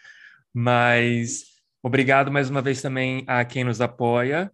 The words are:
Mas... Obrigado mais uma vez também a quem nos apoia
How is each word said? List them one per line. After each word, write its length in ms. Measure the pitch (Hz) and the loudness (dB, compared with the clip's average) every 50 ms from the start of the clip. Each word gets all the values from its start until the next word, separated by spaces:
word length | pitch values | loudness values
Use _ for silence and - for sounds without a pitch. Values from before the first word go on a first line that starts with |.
| - - - - - - - _ _ _ - | -20 -20 -20 -20 -20 -20 -20 _ _ _ -6
Mas... 880 | 120 120 123 123 120 120 120 120 117 120 120 120 117 117 117 - - - - _ _ _ _ _ _ - | -2 0 2 4 4 4 4 4 4 2 2 0 -2 -2 -4 -8 -10 -12 -16 _ _ _ _ _ _ -4
Obrigado 480 | 123 131 135 127 135 135 139 135 139 | 0 0 2 4 4 4 4 4 2
mais 180 | 143 143 135 131 | 0 0 0 0
uma 120 | 143 139 | -2 -2
vez 200 | 127 139 131 127 | -2 -2 -2 -4
também 420 | - 135 131 131 131 131 131 131 131 | -4 -6 -4 -2 -2 -2 -4 -4 -4
a 180 | 131 127 123 120 | -2 0 0 0
quem 180 | 123 - 131 123 | -2 -4 -4 -2
nos 160 | 123 110 113 | -2 -2 -2
apoia 720 | 123 117 - - 120 117 120 120 123 135 147 170 190 196 | -4 -4 -2 -2 0 0 2 0 0 0 -2 -2 -4 -6